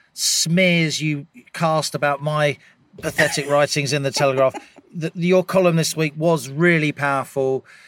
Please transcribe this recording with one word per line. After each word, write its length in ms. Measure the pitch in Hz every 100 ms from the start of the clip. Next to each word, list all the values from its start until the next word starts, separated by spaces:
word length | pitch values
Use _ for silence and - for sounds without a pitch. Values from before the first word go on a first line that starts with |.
| _
smears 880 | - - - 160 175 185 170 160 135
you 280 | 156 147 143 - -
cast 400 | - 165 156 143
about 300 | 143 143 143
my 340 | 147 151 147 135 _ _ _ -
pathetic 480 | 156 - 151 - 139
<laughs> 0 |
writings 440 | 143 143 156 139
in 80 | 143
The 80 | 139
Telegraph, 460 | - 139 131 131 - - _ _
the, 200 | 175 160
your 300 | 180 170 185
column 320 | 170 190 180 165
this 200 | 156 160
week 180 | 160 151
was 320 | 165 165 123
really 440 | 139 175 165 151
powerful. 680 | 135 143 139 - 139 135 131 - -